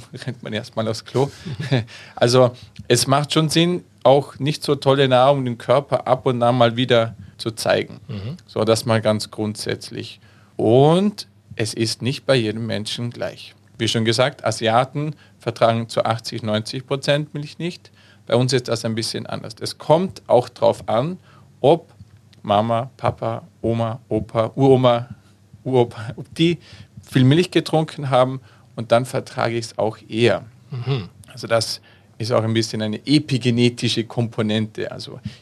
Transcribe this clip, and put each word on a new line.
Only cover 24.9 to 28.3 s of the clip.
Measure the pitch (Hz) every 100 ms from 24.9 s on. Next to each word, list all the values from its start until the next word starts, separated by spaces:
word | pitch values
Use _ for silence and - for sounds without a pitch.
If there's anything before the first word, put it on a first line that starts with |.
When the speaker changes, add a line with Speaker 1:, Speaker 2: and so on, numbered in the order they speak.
| 120 127 - _ _ _ -
Speaker 1:
Uropa, | 127 131 120 - 110 -
ob | -
die | - 170 165 - - - - -
viel | 135
Milch | 127 156 180
getrunken | 170 156 160 156 - 131
haben | 131 127